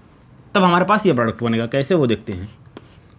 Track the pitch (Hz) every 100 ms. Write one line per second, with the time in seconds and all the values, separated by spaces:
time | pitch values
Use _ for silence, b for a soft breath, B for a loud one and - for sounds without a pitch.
0 | - - - - - 202 180 175 185 208
1 | 196 123 113 - 117 113 117 139 135 180
2 | 123 104 - 92 101 - - - b b
3 | b